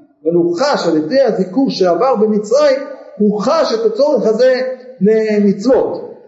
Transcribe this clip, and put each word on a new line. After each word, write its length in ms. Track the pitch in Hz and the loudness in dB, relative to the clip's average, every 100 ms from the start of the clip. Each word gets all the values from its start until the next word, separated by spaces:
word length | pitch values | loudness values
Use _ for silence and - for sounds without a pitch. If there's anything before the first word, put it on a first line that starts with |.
| _ _ | _ _
אבל 100 | 156 | -2
הוא 240 | 175 170 - | 0 0 0
חש 300 | 285 233 175 | 0 0 0
על 100 | 160 | 0
ידי 240 | 151 262 | 0 2
הזיכוך 500 | 254 170 185 - 262 | 2 0 -2 0 -2
שעבר 440 | - 185 165 262 233 | 0 0 2 0 2
במצרים, 640 | 214 208 - 262 302 262 - - - - | 0 0 0 2 2 2 -4 -14 -18 -6
הוא 240 | 208 208 | -4 -2
חש 320 | 226 320 277 | -2 0 0
את 120 | 226 226 | -2 -4
הצורך 400 | 214 285 269 196 | -2 0 0 0
הזה 360 | 220 254 254 254 - - - | 2 2 2 -4 -8 -14 -2
למצוות, 1160 | 190 220 220 208 202 190 226 226 131 - 101 - | 0 2 0 2 2 0 2 2 0 -6 -12 -18